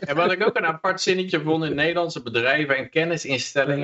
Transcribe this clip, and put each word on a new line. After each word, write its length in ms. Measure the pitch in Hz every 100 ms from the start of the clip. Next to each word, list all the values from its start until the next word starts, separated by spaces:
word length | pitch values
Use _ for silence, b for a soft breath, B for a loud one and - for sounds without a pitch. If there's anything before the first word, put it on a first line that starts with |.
| -
En 100 | 143
wat 160 | 180
ik 140 | 185 226
ook 100 | 226
een 80 | 170
apart 340 | 160 190 185
zinnetje 400 | 196 185 185 165
vond, 240 | 156 160
in 100 | 156
Nederlandse 480 | 139 160 175 170 151
bedrijven 540 | 117 117 123 147 143 135
en 140 | 127
kennisinstellingen 880 | 160 170 160 - 127 - 143 135 143